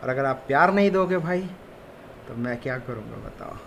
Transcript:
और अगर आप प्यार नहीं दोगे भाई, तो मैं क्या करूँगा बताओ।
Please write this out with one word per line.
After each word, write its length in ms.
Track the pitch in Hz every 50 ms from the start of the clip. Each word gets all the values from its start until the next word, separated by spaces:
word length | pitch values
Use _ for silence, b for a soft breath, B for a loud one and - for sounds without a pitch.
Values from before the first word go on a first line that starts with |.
| -
और 60 | 127
अगर 160 | 127 131 139
आप 180 | 135 131 131 - -
प्यार 260 | 135 143 165 180 190
नहीं 180 | 202 202 202
दोगे 260 | 180 190 185 175 185 180
भाई, 320 | 156 165 180 180 190 180 180 - - - - - - - - - - - - - - -
तो 80 | -
मैं 220 | 117 120 123 120 120
क्या 160 | - 135 127 127
करूँगा 480 | 127 - 123 110 107 113 117 113 113 110
बताओ। 300 | - - - - - 101 -